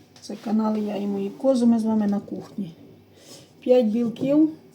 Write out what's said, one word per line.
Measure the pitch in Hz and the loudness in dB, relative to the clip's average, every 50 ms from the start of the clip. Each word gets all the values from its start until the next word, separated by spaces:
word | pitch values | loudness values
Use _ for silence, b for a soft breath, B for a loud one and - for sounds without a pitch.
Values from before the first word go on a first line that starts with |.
| - _ _ - | -10 _ _ -20
це | - - 208 - - | -16 -14 -14 -10 -6
канал | 226 208 220 220 214 214 | -2 -2 0 0 0 -2
Я | 214 208 208 202 | -2 -4 -6 -6
і | 196 202 | -6 -6
мої | 202 202 196 196 196 | -4 -4 -4 -6 -8
кози, | - - - 269 269 240 240 | -6 -2 0 0 2 4 4
ми | 233 233 226 | 4 4 4
з | 220 | 2
вами | 220 220 214 208 | 0 0 0 0
на | 202 202 202 | 0 0 -2
кухні. | - - - - - - - - 190 165 - - - - - - _ B B B B B B B B B B _ | -4 -8 -12 -14 -14 -12 -12 -12 -12 -12 -14 -18 -20 -20 -20 -20 _ B B B B B B B B B B _
П'ять | - 247 254 254 240 | 0 2 4 4 4
білків | 214 208 240 240 226 233 - - 269 285 302 311 302 - - - _ _ | 2 0 -2 -2 -4 -4 -4 -2 0 2 2 2 2 0 -6 -20 _ _